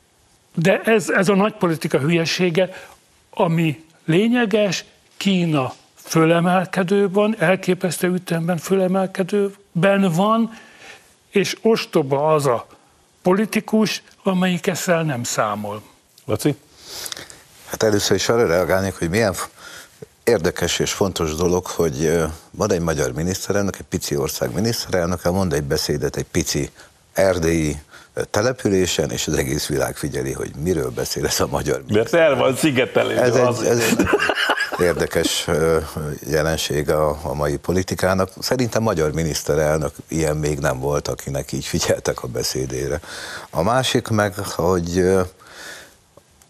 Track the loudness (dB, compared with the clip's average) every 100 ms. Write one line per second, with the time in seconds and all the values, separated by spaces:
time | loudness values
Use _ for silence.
0 | _ _ _ _ _ -2 2 2 2 2
1 | 2 2 4 4 2 2 0 0 0 0
2 | 2 0 0 0 0 2 0 -4 -20 -20
3 | _ _ _ 0 0 2 0 -2 -10 _
4 | 0 2 4 2 2 2 2 -2 -8 _
5 | _ -4 0 2 2 0 -2 -6 _ _
6 | -2 2 4 4 4 2 0 -2 0 2
7 | 2 2 2 2 2 2 0 0 -2 -2
8 | 0 -2 -2 -2 -2 -2 0 0 2 0
9 | 0 -2 -2 0 -2 -4 _ 0 2 4
10 | 4 2 2 2 0 -4 -20 -20 -20 -20
11 | _ _ _ 0 0 0 2 2 2 0
12 | 2 2 4 4 2 0 -2 -20 _ _
13 | _ _ 2 2 2 -2 0 2 2 -2
14 | -10 _ -2 2 2 0 -2 -2 0 0
15 | 0 -4 -4 -2 0 -2 -6 -10 -12 _
16 | _ _ -4 -2 0 -2 _ -20 -18 -12
17 | -12 -12 -16 -20 -20 -20 -12 -2 2 2
18 | 2 0 2 2 4 4 2 0 0 -4
19 | -2 0 0 -2 -8 -12 -20 -20 -20 -20
20 | -20 _ 0 2 2 -2 -2 -2 -2 -2
21 | -2 -2 -2 0 0 0 -2 -2 -2 0
22 | 0 2 0 -6 -12 -4 0 0 0 0
23 | -2 -2 -4 -4 -2 0 -2 -4 -6 -6
24 | -4 -2 -2 -4 -4 -2 -2 -2 -2 0
25 | 0 -2 -2 0 0 -2 -2 -2 -2 -2
26 | -4 -4 -4 -2 -2 -2 -4 -8 -20 _
27 | _ 0 2 2 2 2 0 -4 -10 -20
28 | -12 -8 -2 0 0 0 0 2 2 0
29 | -2 -4 -2 -2 -2 -2 -2 -2 -2 -4
30 | -6 -4 -6 -6 -8 -6 -2 -2 -2 -4
31 | -6 -4 -2 -2 -2 -2 -2 -4 0 0
32 | 2 4 4 4 2 2 2 2 2 2
33 | 0 2 2 4 2 2 2 2 2 2
34 | 2 2 0 0 -2 -2 -4 0 0 2
35 | 0 0 0 -2 -2 2 2 2 0 -6
36 | -8 -8 -2 0 0 0 -2 -2 0 2
37 | 2 0 -4 -2 -2 -2 -2 -2 -2 -2
38 | 0 0 -2 -4 -4 -2 0 0 0 0
39 | 0 0 -2 -2 -2 2 2 2 -2 -8
40 | -6 -2 -2 -2 -2 -2 -2 -2 -2 -2
41 | -4 -8 -6 -6 -6 -6 -4 -2 0 -2
42 | -2 -6 -6 -6 -4 -4 -6 -4 -4 -6
43 | -8 -14 -14 -14 -8 -2 0 0 0 0
44 | 0 0 0 -2 -8 -2 2 2 2 2
45 | 4 4 2 -6 -20 -20 -18 -18 -20 _
46 | _ -20 _ _ _